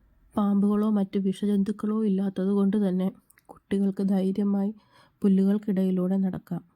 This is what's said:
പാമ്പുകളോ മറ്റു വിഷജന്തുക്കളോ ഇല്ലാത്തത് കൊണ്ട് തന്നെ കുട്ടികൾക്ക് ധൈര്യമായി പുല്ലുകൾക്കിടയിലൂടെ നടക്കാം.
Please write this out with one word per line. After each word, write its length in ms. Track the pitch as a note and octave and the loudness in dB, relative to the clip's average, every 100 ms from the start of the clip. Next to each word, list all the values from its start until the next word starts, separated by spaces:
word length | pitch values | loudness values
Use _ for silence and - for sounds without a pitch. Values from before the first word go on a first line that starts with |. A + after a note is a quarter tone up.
| _ _ _ - | _ _ _ -2
പാമ്പുകളോ 540 | G3+ G3+ G3+ G#3 G#3+ | 0 2 2 2 0
മറ്റു 280 | G#3 G3 G3+ | 0 -2 -2
വിഷജന്തുക്കളോ 840 | F#3+ F#3+ G#3 G3+ G3 G#3 G#3+ G#3+ | -2 -2 -2 0 -2 -4 -4 -2
ഇല്ലാത്തത് 440 | G#3+ F#3+ G3 F#3+ F#3+ | 0 0 -2 -2 0
കൊണ്ട് 400 | G3+ G3 G#3+ G3 | 2 2 2 0
തന്നെ 240 | F#3 F#3 - _ _ _ | 0 -2 -6 _ _ _
കുട്ടികൾക്ക് 640 | - - G3 G3 G3 G3 | -20 -6 0 0 0 0
ധൈര്യമായി 680 | F#3+ F#3+ G3 G3+ G3 G3 A3 _ _ _ - | 0 0 0 0 0 -2 -6 _ _ _ -2
പുല്ലുകൾക്കിടയിലൂടെ 960 | G3+ F#3+ G3 G#3 G#3+ F#3+ F#3+ F#3 F3+ G3 | 2 4 4 2 0 0 0 0 0 0
നടക്കാം. 480 | F#3+ F#3 - E3+ - | 0 -4 -8 -10 -10